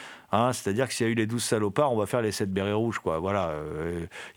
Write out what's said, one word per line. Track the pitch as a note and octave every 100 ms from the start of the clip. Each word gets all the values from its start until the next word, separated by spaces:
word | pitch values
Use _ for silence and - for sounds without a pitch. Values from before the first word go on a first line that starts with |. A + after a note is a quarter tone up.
| - - -
hein, | G2+ B2
c'est-à-dire | B2 G2+ G#2 B2+
que |
s'il | - A#2
y |
a |
eu | A#2
les | A2
douze | A#2+
salopards, | - A2+ G#2 G2 D3
on | A2+
va | G2+
faire | B2
les | A2
sept | G2 G#2
bérets | F#2+ G2
rouges, | G#2+ A#2 G#2
quoi. | F2+ D#2+
Voilà, | F#2 G2+ E2+
euh, | D2+ D2+ D#2 E2 F2 E2+ - -